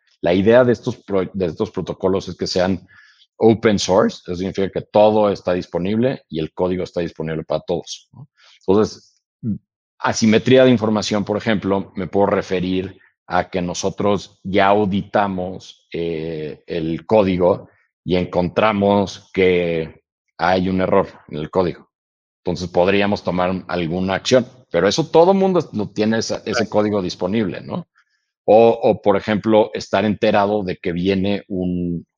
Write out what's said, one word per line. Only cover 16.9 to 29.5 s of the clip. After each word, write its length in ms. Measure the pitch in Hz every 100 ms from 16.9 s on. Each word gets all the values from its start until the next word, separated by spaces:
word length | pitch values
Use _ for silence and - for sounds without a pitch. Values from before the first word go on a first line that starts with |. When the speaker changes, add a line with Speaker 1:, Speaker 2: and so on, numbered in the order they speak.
| 82 -
Speaker 1:
código 600 | 110 95 90 87 98 - _ _ _
y 120 | - 90
encontramos 1160 | 87 90 87 - 107 104 101 101 95 - -
que 720 | 95 92 90 85 82 78 - _ _ _ -
hay 320 | 85 95 92
un 120 | 92
error 260 | 92 98 85 - -
en 100 | 73
el 100 | 78
código. 400 | 95 87 - _ _ _ _ _ _
Entonces, 280 | 90 85 87
podríamos 520 | 90 92 101 101 101
tomar 420 | 95 87 90 95 -
alguna 480 | 90 82 90 95 92
acción, 320 | - 127 123 - _
pero 160 | 85 95
eso 240 | - 151
todo 220 | 160 175
mundo 260 | 196 190 180 -
lo 160 | 107 101
tiene 300 | - 107 113
esa, 180 | - 107
ese 160 | -
Speaker 2:
Claro. 160 | 104 104
Speaker 1:
código 320 | 104 104 104
disponible, 580 | 90 - 92 110 95 62
¿no? 280 | 64 175 - _ _ _ _ _ -
O, 240 | 107 117
o, 320 | 113 123 101
por 160 | 107 98
ejemplo, 520 | 104 107 110